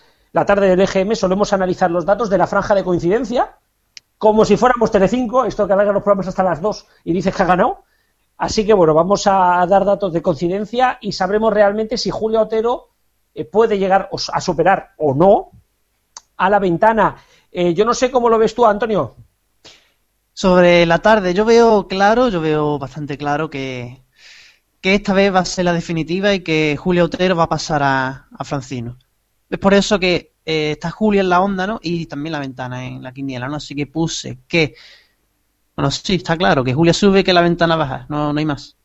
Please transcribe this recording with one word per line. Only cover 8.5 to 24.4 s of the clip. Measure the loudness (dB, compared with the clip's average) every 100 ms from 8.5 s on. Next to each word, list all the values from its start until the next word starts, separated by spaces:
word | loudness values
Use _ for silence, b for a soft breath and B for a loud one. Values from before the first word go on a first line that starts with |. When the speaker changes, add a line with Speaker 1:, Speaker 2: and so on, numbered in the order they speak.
| -2
Speaker 1:
que | 2
bueno, | 4 4
vamos | 4 2 0 2
a | 2 2 2 2
dar | 2
datos | 2 -2 -2
de | -4
coincidencia | -4 -2 -2 -4 -6 -2 -2 -2
y | -10
sabremos | -4 -2 0 0
realmente | 4 2 2 -4 -4
si | -6
Julia | -4 -2 0
Otero, | 0 -2 -2 -4 _ _ _ _ _
eh, | -14
puede | -4 0 2 2
llegar | 2 0 0
os-, | -8 -6
a | -6
superar | -4 0 2 2 -2 _
o | -2
no | 2 4 4 0 -20 _ _ _ _ _ -20 _ _
a | 0
la | 2
ventana. | 0 2 2 2 0 -2 b b b
Eh, | -4 -2
yo | 0
no | 0
sé | 0 0
cómo | 0 2
lo | 2
ves | 2
tú, | 2
Antonio. | 2 2 -2 -2 -4 -8 -20 _ _ _ -20 b b b _ _ _
Speaker 2:
Sobre | -4 2 6 6 6 4
la | 2
tarde, | 4 2 2
yo | 0
veo | 4 4 6 4 0
claro, | 0 2 2 0
yo | 0
veo | 0 0 0 -2
bastante | -6 -10 -10 -8
claro | -4 -4 -4
que, | -6 -8 -10 -12 -16 _ b b b